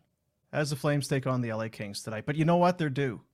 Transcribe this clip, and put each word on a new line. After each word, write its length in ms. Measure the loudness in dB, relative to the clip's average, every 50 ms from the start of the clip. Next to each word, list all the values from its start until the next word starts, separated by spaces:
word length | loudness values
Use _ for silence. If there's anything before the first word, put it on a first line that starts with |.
| _ _ _ _ _ _ _ _ _ _ -4
as 160 | -2 -2 -2
the 60 | -2
Flames 320 | -2 0 0 2 0 0
take 200 | 0 -2 0 0
on 140 | 0 0 0
the 80 | -2 -2
L 120 | -2 -4
A 80 | -4 -6
Kings 320 | -8 -10 -10 -10 -10 -10 -8
tonight. 220 | -8 -8 -6 -4
But 100 | -2 0
you 100 | 2 4
know 120 | 4 6
what? 200 | 6 6 4 4
They're 120 | 2 0 -2
due. 320 | 0 0 0 -2 -2 -6 -10 _